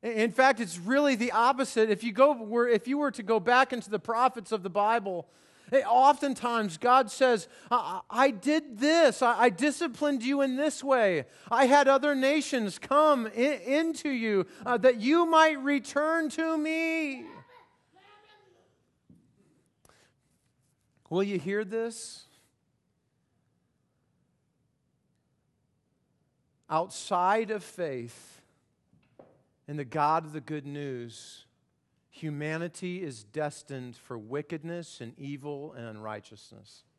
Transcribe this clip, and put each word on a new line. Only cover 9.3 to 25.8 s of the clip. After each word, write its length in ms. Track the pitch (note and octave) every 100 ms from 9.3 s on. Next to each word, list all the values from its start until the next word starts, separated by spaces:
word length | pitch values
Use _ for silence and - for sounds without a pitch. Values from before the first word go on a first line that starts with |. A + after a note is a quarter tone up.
| A3
I 80 | B3
disciplined 720 | F3+ C#4+ C#4 E4+ A3+ D4 C#4
you 200 | A#3 C#4
in 120 | C#4
this 300 | B3+ D4+ -
way. 400 | C#4 C4 G#3 E3+ B2+ - -
I 160 | A#3 C4
had 220 | C#4+ C#4
other 260 | C4+ C#4+
nations 640 | C#4+ C4 D4+ - B3+ G#3+ -
come 480 | - C#4+ D#4 C#4 A3
in, 340 | A3 C4 C4+
into 480 | F#3 C#4 E4 D4 D4+
you, 360 | B3+ A3+ G3+ F3 -
uh, 120 | - A#3+
that 220 | B3+ A#3+
you 260 | A3 D#4+ E4+
might 320 | D#4+ D#4+ D4
return 720 | C4+ C#4+ - - D4+ E4 D#4
to 260 | - D#4+ D#4+
me." 680 | D4+ D#4+ E4 D#4+ D4+ C4 A3+ - - - _ _ _ F#4 G4+ G#4 G#4+ G#4 G4 F4+ _ _ _ _ _ - _ _ _ _ _ _ _ _ _ _ _ _ _ _ _ _ _ _ _
Will 140 | E3
you 160 | G3+ F#3+
hear 260 | C#3+ G3
this? 600 | G#3+ A3+ A3+ A3+ - - - _ _ _ _ _ _ _ _ _ _ _ _ _ _ _ _ _ _ _ _ _ _ _ _ _ _ _ _ _ _ _ _ _ _ _